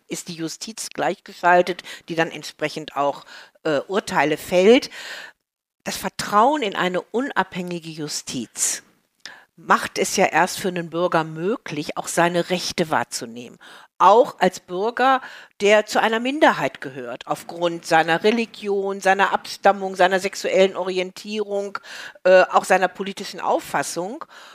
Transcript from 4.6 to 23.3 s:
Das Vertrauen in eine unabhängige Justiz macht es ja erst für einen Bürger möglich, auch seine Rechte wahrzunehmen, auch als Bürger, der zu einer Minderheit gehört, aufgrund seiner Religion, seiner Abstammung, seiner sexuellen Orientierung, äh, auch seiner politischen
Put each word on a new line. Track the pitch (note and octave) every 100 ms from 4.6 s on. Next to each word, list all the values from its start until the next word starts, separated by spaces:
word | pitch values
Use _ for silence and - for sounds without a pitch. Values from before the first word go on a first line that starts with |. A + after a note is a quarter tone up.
| F#3+ C4 - - - - - _ _ _ _ _ -
Das | -
Vertrauen | G3 - - G3+ B3 D4+
in | G#3+ -
eine | F3+ F3+
unabhängige | - A3 C4+ - F#3 F#3 F3+ F3 D#3+
Justiz | D#3+ D3+ - - C#3 G#2+ - - - - _ _ _ - - _ _
macht | D#3+ A3 - -
es | F#3+ -
ja | F#3
erst | D#3 F3+ -
für | G3
einen | F3+ E3
Bürger | E3 F3 E3+
möglich, | D#3+ D#3 F3+ A#3 - D3+ - -
auch | -
seine | - E3+ F3 -
Rechte | F#3 - - D#3+
wahrzunehmen, | C3+ A#2+ - A#2+ A#2 A#2+ - - - - _
auch | F#3 G#3+ C#4+ -
als | F#3 -
Bürger, | - F3+ G#3+ A#3+ B3+ B3+ - - - _
der | G3+ G#3+ G#3+
zu | -
einer | G#3+ A3+
Minderheit | B3 D4 D#4 F3 C#3+ -
gehört, | C#3 C3+ A#2+ B2 -
aufgrund | D3+ - E3+ F3 E3+ -
seiner | E3 D#3+ E3
Religion, | G#3+ A#3 A3 - G#3 G3 G3 G3
seiner | F#3+ G3 F#3+
Abstammung, | G#3+ - - G3+ G3 F#3+ F#3+
seiner | F#3 F#3+
sexuellen | F#3+ - - F#3 G3 E3
Orientierung, | F#3 F#3 F#3 - G#3 G#3+ G3+ G3+ G3+ G3 - - - -
äh, | F#3 F#3
auch | F3 G3 -
seiner | F#3 F3+
politischen | - G3 G3 G3